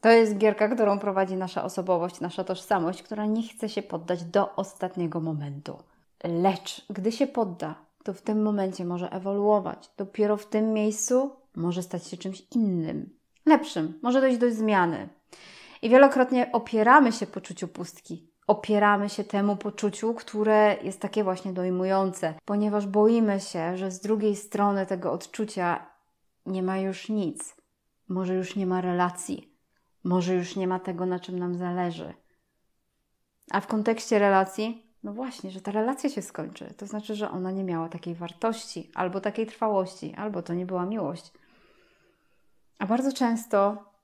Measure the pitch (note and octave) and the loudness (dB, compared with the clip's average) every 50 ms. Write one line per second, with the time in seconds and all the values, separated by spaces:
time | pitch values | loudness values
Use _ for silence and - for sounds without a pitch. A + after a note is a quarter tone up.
0 | - A3+ A3+ A#3 A3+ G#3+ G#3 G3 G#3 G#3+ G#3 G#3+ G#3+ G#3+ B3 A#3 A3 G3+ G3+ G3+ | 8 8 8 8 8 6 2 4 4 2 4 4 0 0 2 2 4 2 2 2
1 | G3+ G#3 F#3+ G3 F#3+ F#3 F#3+ F#3 F#3 F3+ - - - - - - F3 F#3 F#3 E3+ | 0 -2 0 0 0 0 0 -4 -6 -4 -4 -6 -6 -4 -6 -6 0 0 2 2
2 | E3+ F3+ - - - F3 E3+ - F#3 F#3 F#3+ F3+ - - G#3+ F#3 E3 E3 F#3 - | 2 -2 -4 -6 -8 -6 -4 -6 -4 -4 -6 -8 -2 -2 0 0 0 -2 -4 -6
3 | - - A3 G#3 G#3+ G#3+ G#3+ A3+ A3+ A3+ - - - G#3+ A3 G#3 G3+ - - E3 | -10 -12 -8 -4 -2 -2 -2 -2 -4 -6 -8 -8 -8 -6 -6 -6 -8 -6 -10 -10
4 | E3 E3+ F3+ E3+ E3+ E3+ - G3+ G3 - - - F#3+ F#3+ - - - F3+ F#3 F#3 | -4 -4 -4 -4 -4 0 2 2 2 2 -2 -6 -6 -6 -6 -8 -8 -6 -4 -4
5 | F3 E3 D#3+ E3+ D#3+ D#3+ D#3 D3+ D3 C#3+ C#3 C#3+ D3 - - - - _ _ _ | -4 -2 -2 -4 -4 -4 -4 -4 -6 -8 -10 -10 -12 -12 -14 -14 -16 _ _ _
6 | _ _ _ _ - F3 E3+ E3+ F3+ F#3+ F#3+ F3+ - - - - - _ G#3 G3 | _ _ _ _ -6 -4 -2 2 2 2 2 0 -6 -12 -14 -14 -12 _ -10 -4
7 | F#3 A3 A3+ - C#4 C4+ C#4 B3 A3+ G3 E3+ E3+ - D#3 D#3+ - - _ _ _ | -2 -4 0 0 -2 -2 0 -2 -2 -2 -4 -8 -8 -8 -8 -12 -18 _ _ _
8 | _ - F#3+ F#3 _ - G#3+ G#3+ G#3+ G#3+ G#3 G3+ G3 F#3+ F#3 F#3 F3+ F3 F3 F3 | _ -10 -10 -8 _ -2 0 2 2 2 2 0 -2 -2 -4 -6 -6 -6 -4 -6
9 | F3+ - - F#3+ F#3 G3 G3+ G3+ G3+ G#3 G#3+ G#3 F#3+ E3 - - - - _ - | -6 -6 -8 -6 -4 -2 -2 2 4 4 4 4 2 -2 -8 -8 -14 -20 _ -10
10 | G3+ F#3+ - - G#3+ G#3 G#3 G3+ G#3 - - G#3+ A3 A3 A3 G#3+ G#3+ G#3+ G#3+ G#3+ | -10 -8 -2 0 2 2 2 0 -2 -2 0 0 2 2 2 2 0 0 0 -2
11 | - - F#3+ B3+ C4+ C#4 C4+ - _ _ _ E3+ E3 F3 F3 F3+ F3 F3 - F3 | -2 2 2 2 2 0 -6 -12 _ _ _ -4 -2 -2 -2 -2 -6 -6 -8 -8
12 | - - - F3 - F#3+ F#3+ - - _ - A#3+ A3+ G3+ F3+ F3 D#3+ D#3 D3 D3 | -8 -8 -14 -10 -10 -10 -10 -10 -16 _ 0 0 2 2 2 0 -2 -2 -4 -8
13 | - - - _ _ _ _ _ _ D4+ D#4 - - - - F#3 D#3 D#3+ E3+ - | -8 -10 -16 _ _ _ _ _ _ 6 6 6 4 -2 -4 -4 -4 -4 -6 -4
14 | - A#3+ B3 C4+ C4+ C4 B3+ A#3 A#3+ A#3+ A3+ G#3+ A3 A3 G#3 F#3+ F3+ E3+ D#3+ G2+ | -2 2 2 4 4 4 4 4 2 2 2 2 2 2 4 4 4 2 0 -4
15 | G2 - - _ _ _ - - - - - - - - - - - A3+ A#3 C4 | -8 -10 -14 _ _ _ -20 -20 -20 -20 -20 -20 -20 -20 -18 -6 2 6 10 10
16 | C#4 C#4 C#4 C4 B3+ B3 C4 B3 A#3+ - - A3+ A3+ - - A3 G#3+ A#3 B3+ D4+ | 10 10 8 4 2 4 4 2 2 2 0 -2 -2 0 0 2 6 8 10 10
17 | C#4 A#3+ A3 - G#3 - - G3 - - F3 - - F3 - - F3+ E3+ - - | 8 6 4 0 -6 -6 -8 -12 -12 -12 -10 -10 -10 -10 -8 -10 -12 -12 -12 -20
18 | _ - E3+ D#3+ - _ _ _ _ - G#3 G#3 - - G#3+ G#3 G#3 G#3 G#3 G3+ | _ -14 -14 -14 -14 _ _ _ _ 2 2 2 2 0 2 4 6 6 6 4
19 | G3+ G#3 - - G3+ - - G3+ G3+ G#3 G#3 G3 - G#3 G#3 - - G#3 - - | 0 -2 -4 -6 -8 -2 0 2 2 2 0 0 -4 -8 -6 -2 -4 -4 -2 -2
20 | - A3+ A#3 A3+ - - - G#3+ G#3+ A3 G#3+ G#3+ G#3+ G#3 G3 - - F#3 F#3+ - | -2 -2 -2 -2 -6 -8 -2 0 2 4 6 6 6 6 4 2 -4 -8 -8 -6
21 | - G3 - G#3+ G#3 F#3+ F#3 F#3 - G3 F#3 F#3 F3+ F#3 F3+ F3+ F#3 F#3+ F#3+ F#3+ | -8 -4 -2 0 0 0 0 -2 -4 -6 -4 -2 0 0 0 0 2 2 2 2
22 | G3 F#3+ F3+ - - D#3+ D#3 D#3+ _ - G3+ G#3 G#3+ G#3+ G#3 G#3 G3+ G3+ F#3+ G#3 | 2 0 -2 -2 -4 -4 -4 -6 _ -4 -2 0 0 2 0 0 -2 0 2 6
23 | G#3 A3 A#3 A#3 A3+ G#3+ G3+ G3 F#3+ - - F3 D#3+ E3+ F3+ F#3 F#3+ F#3+ F#3 F#3 | 6 6 6 6 4 2 2 0 -4 -6 -6 -4 -4 -4 -4 -4 -4 -6 -6 -6
24 | - G#3 A3 G#3+ G#3 G#3+ G3+ G3+ - - - G#3 G3+ G3+ G3+ G3 F#3+ F#3+ G3 F3+ | -2 -2 0 2 2 0 0 0 -6 -6 -2 0 2 2 2 0 -2 -2 -4 -4
25 | F3 F3 B2 E3+ - - - - G#3+ G#3+ - G3 F3+ F3 E3+ - - - _ _ | -2 -4 -4 -4 -6 -12 -6 -6 -6 -6 -4 -2 -2 -2 -2 -2 -6 -14 _ _
26 | _ _ _ _ _ _ _ _ _ - F#3 F#3+ F#3 F#3+ F#3+ F#3+ F#3+ F#3+ F#3+ - | _ _ _ _ _ _ _ _ _ -6 -4 -2 -2 -2 -2 -2 -2 -4 -4 -6
27 | - - G#3+ G#3+ G3 D#3+ - - - - - _ _ _ _ _ _ _ _ _ | -6 -4 -2 -2 -2 -2 -4 -6 -14 -16 -18 _ _ _ _ _ _ _ _ _
28 | _ _ F#3 F#3 F#3 F3+ F#3 F#3 F#3 F3+ - G#3 G3 F3+ F#3 F#3 F3+ F3+ F3 F3+ | _ _ -4 -2 -2 0 0 -2 -2 -2 -4 -2 0 0 0 0 0 0 2 2
29 | F3+ F3 F3 - - - C#4+ - - _ _ _ _ _ _ _ _ _ _ _ | 2 0 0 -6 -8 -8 -8 -10 -10 _ _ _ _ _ _ _ _ _ _ _
30 | _ - F3+ F#3 F3 F3 F#3 F3+ F3 F3 - G3 F#3 F#3 F#3 F#3 F#3 F#3+ F3+ E3+ | _ 0 0 2 2 2 0 0 0 -2 -4 -4 -2 -2 -2 -2 -4 -6 -6 -4
31 | F#3 F#3 F3+ F3+ F3 - F3+ F3+ F3+ F3+ F3 F3 F3+ F3 F3 F3+ F3+ F3 E3 E3 | -2 -4 -4 -4 -6 -8 -6 -4 -4 -4 -4 -4 -4 -4 -2 -2 -2 -4 -4 -6
32 | E3 - - _ _ _ _ _ _ _ _ _ _ _ _ _ _ _ _ _ | -12 -14 -14 _ _ _ _ _ _ _ _ _ _ _ _ _ _ _ _ _
33 | _ _ _ _ _ _ _ _ _ _ - G3 G3 - A3 G#3+ G#3+ A3+ A3+ A3+ | _ _ _ _ _ _ _ _ _ _ -4 -4 -2 -2 -2 0 2 0 0 0
34 | - - A#3 G#3 G3+ G3+ G3 F#3+ F#3+ F#3+ - - G#3+ A3+ A#3 - _ _ _ _ | 0 2 4 4 6 6 6 6 4 2 -2 -6 -6 -6 -6 -10 _ _ _ _
35 | - G#3 G3+ A3 C4 B3+ B3 - - F#3+ F#3 F#3 F#3 G3+ G3+ G#3+ G#3+ A#3+ C#4 C4+ | -12 -12 -8 -8 -8 -8 -10 -10 -14 -12 -12 -10 -8 -4 -2 0 0 0 -2 -2
36 | - C#4+ C#4 G#3 F#3 - - - D#3 - - - - - - - G3+ G3+ G#3 G#3+ | -4 -4 -4 -4 -8 -8 -10 -10 -10 -10 -10 -14 -16 -16 -14 -14 -14 -10 -10 -10
37 | G#3+ - G#3+ G#3 G#3 - - F#3 F#3 F#3 F#3+ G3 F#3+ F#3 E3+ E3 E3 E3 - E3+ | -8 -8 -6 -6 -6 -6 -4 -4 -4 -4 -4 -4 -2 -2 -2 -4 -4 -6 -8 -10
38 | - F3 E3+ E3+ F3 E3+ - - - A3+ A3+ A3+ - - - F3 D#3 - - - | -8 -8 -8 -8 -8 -12 -8 -4 -2 -2 -2 -2 -8 -12 -12 -12 -12 -12 -6 -4
39 | F#3 F3+ F3+ G3 F#3+ A#3+ A3+ - A3+ A3 - - A#3 A3 G#3 F#3+ F#3 F3+ - - | -4 -2 -2 -4 -4 -4 -4 -4 -6 -6 -4 -4 -2 0 2 0 0 -2 -6 -12
40 | - D3+ - - G#3 G#3+ G3+ F3+ E3+ - E3+ F3 F3+ F#3 F#3+ F3+ F3+ F#3+ G#3+ A3+ | -12 -12 -10 -8 -8 -6 -6 -8 -6 -4 -4 -4 -4 -4 -4 -4 -4 -4 -4 -4
41 | F#3 C#3+ E3+ E3+ - - _ _ _ _ _ _ _ _ _ _ _ _ _ _ | -4 -6 -6 -8 -14 -18 _ _ _ _ _ _ _ _ _ _ _ _ _ _
42 | _ _ _ _ _ _ _ _ _ _ _ _ _ _ _ _ G#3 F#3 A3+ A#3+ | _ _ _ _ _ _ _ _ _ _ _ _ _ _ _ _ -2 0 0 2
43 | C4 C#4 C4 - C4 A#3 A#3 A3+ A3+ - - G3+ G3 G3+ G#3 G#3 - _ _ _ | 2 0 0 0 0 0 0 -2 -2 0 2 4 4 4 2 -2 -12 _ _ _